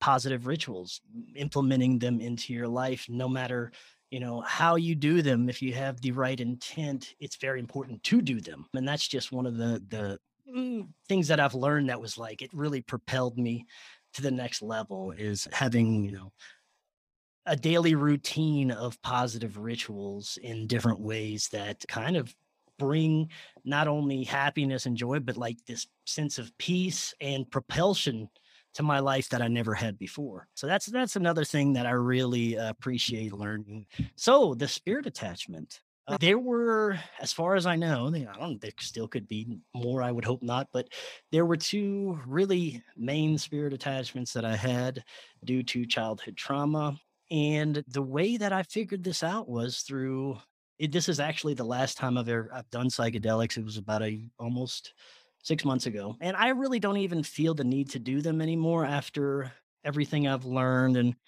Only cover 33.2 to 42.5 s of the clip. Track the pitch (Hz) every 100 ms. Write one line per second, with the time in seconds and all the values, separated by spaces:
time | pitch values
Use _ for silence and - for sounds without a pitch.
33.2 | 110 101 104 107 104 107 101 - - -
34.2 | - 277 208 120 139 - 175 262 277 -
35.2 | 101 85 - 82 - - _ _ - 143
36.2 | 165 220 254 240 233 220 214 180 - -
37.2 | - - 170 190 175 165 165 131 131 165
38.2 | 113 98 165 107 107 - - 117 113 123
39.2 | 101 107 113 113 - 123 120 131 123 120
40.2 | 117 127 120 123 139 127 123 - - -
41.2 | - 160 170 165 - 208 202 196 196 160
42.2 | 123 151 196